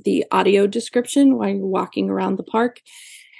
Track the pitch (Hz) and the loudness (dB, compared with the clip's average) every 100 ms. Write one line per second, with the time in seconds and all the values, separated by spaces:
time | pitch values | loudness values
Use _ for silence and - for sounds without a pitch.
0 | 202 180 - 190 190 196 202 226 - 247 | 0 -2 0 0 2 4 2 -2 -4 -4
1 | 240 277 277 247 202 196 190 185 180 - | -2 2 4 2 0 -2 -2 -4 -4 -4
2 | 190 190 185 190 185 220 240 - - - | -4 -2 -2 -4 -4 0 0 -4 -16 -20
3 | - - - | -20 -20 -20